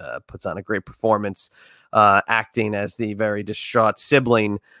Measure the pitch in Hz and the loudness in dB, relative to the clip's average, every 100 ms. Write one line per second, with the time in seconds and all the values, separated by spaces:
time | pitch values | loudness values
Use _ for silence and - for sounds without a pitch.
0 | 65 60 - 92 95 85 98 104 - - | -14 -14 -14 -12 -10 -8 -6 -6 -6 -4
1 | 113 107 104 95 - _ - _ _ 110 | 0 0 -2 -8 -12 _ -20 _ _ 4
2 | 104 98 - 113 110 - 107 104 104 - | 6 4 2 -2 -2 -4 -4 -4 -6 -6
3 | 110 101 107 104 104 107 - 120 110 - | -6 -4 -4 -4 -6 -8 -2 0 2 0
4 | - 143 120 117 104 101 _ _ | 2 2 4 2 2 -4 _ _